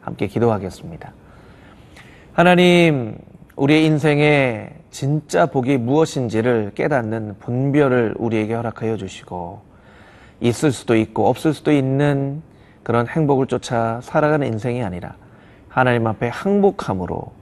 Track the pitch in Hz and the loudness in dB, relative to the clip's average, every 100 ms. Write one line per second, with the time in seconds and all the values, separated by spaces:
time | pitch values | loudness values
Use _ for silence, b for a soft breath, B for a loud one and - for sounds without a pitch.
0 | - - 101 - 117 107 95 - - 82 | -12 -8 -4 0 0 0 -4 -12 -16 -16
1 | - - B B B B B B B B | -18 -20 B B B B B B B B
2 | B B B - 170 180 180 175 170 143 | B B B 2 4 6 6 6 4 2
3 | 113 - - - - - 139 156 156 151 | -4 -10 -18 -20 -18 -2 2 4 4 2
4 | 151 147 151 147 131 110 104 - - - | 2 2 4 4 2 -2 -10 -18 -20 -6
5 | 135 151 147 175 165 139 123 139 117 147 | -2 -2 -2 0 2 0 0 0 2 0
6 | 160 143 120 107 120 117 101 - 170 143 | 0 -2 -2 0 2 0 -2 -4 -2 -2
7 | 113 113 107 98 - 123 139 143 139 123 | -2 -6 -8 -12 -6 -2 0 2 2 2
8 | 113 - 117 113 107 117 113 - 113 110 | 0 -2 -2 -2 -2 -4 -6 -6 -6 -6
9 | 95 - - 90 87 101 - B B B | -8 -14 -14 -12 -12 -14 -20 B B B
10 | B B B B 120 113 160 123 - 113 | B B B B -2 0 0 -2 0 0
11 | 110 - 104 127 160 143 - 147 135 135 | 0 0 0 2 -2 -2 0 0 2 0
12 | 147 139 139 147 - b b b - 117 | 0 0 -4 -8 -14 b b b -2 0
13 | 120 165 147 135 131 127 - 120 113 117 | 0 0 2 2 0 -4 -2 -2 -2 -4
14 | - 160 151 151 131 110 123 120 110 90 | -4 0 2 0 -2 -4 -4 -4 -6 -8
15 | 87 - B B B B B - 127 120 | -12 -16 B B B B B 0 2 4
16 | 113 104 120 113 196 202 196 190 - 95 | 0 -2 -4 -4 0 4 2 0 -6 -4
17 | 87 85 - - | -4 -8 -10 -18